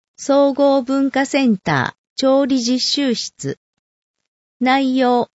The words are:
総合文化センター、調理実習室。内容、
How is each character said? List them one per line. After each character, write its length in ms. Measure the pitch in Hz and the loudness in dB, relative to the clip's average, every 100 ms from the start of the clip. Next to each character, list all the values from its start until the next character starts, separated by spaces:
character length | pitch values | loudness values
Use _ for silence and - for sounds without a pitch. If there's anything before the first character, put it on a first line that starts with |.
| _ - | _ -10
総 360 | - 277 277 | 0 2 2
合 280 | 262 277 269 | 2 2 2
文 300 | 254 277 277 | 0 -2 0
化 140 | 269 277 | -2 -2
セ 200 | 285 254 | 0 0
ン 120 | 196 | 0
タ 380 | - 143 - - | 0 -2 -2 -8
ー、 220 | _ - | _ -2
調 280 | 262 269 277 | 2 2 2
理 140 | 269 | 0
実 200 | 233 254 | 0 -2
習 340 | - - 269 226 | -2 -2 -2 -4
室。 420 | - - 135 - _ _ _ _ _ _ _ _ _ _ | -8 -10 -10 -10 _ _ _ _ _ _ _ _ _ _
内 380 | 247 269 262 262 | 0 0 0 0
容、 320 | 247 247 - | 2 0 -2